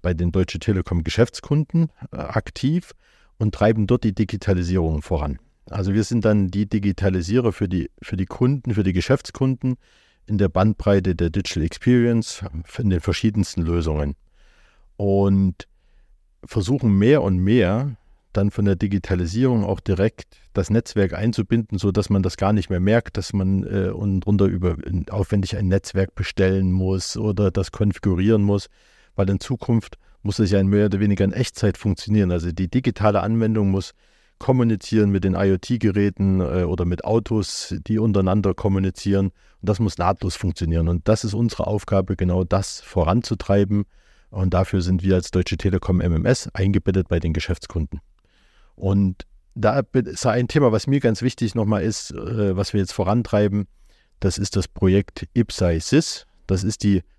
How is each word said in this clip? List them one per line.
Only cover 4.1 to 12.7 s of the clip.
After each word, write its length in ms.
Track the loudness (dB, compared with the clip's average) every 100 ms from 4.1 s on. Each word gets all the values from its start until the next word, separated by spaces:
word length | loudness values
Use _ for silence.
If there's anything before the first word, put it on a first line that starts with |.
| -2
Digitalisierung 880 | -2 -2 -2 0 2 0 0 -2
voran. 380 | -2 -4 -4 -8 _ _ -12
Also 240 | -6 -2
wir 100 | 0
sind 220 | 0 0 2
dann 220 | 2 2
die 200 | 0 -2
Digitalisierer 880 | 0 0 0 0 0 0 0 0
für 140 | 0 -2
die, 240 | -2 -4 -10
für 160 | -8 -6
die 80 | -4
Kunden, 480 | 0 0 0 -2
für 100 | 0
die 100 | 0
Geschäftskunden 840 | 0 2 0 -2 -4 -2 -2 -4 -4 _ _ _ _ -4
in 120 | 0
der 120 | 0
Bandbreite 640 | 2 2 2 2 2 2 0
der 140 | 0
Digital 340 | -2 -4 -2
Experience, 800 | -4 -2 2 4 4 2 -2 -8 -12 -12 -10